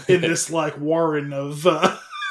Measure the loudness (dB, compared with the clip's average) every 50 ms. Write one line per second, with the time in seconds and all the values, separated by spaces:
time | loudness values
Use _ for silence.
0 | 0 2 2 4 4 2 0 -2 -2 -4 -2 -2 -2 -2 -4 -4 -2 0 2 2
1 | 2 2 0 -2 -4 -4 -6 -6 -6 -6 -4 0 2 2 4 4 2 0 0 -4
2 | -12 -14 -12 -10 -8 -8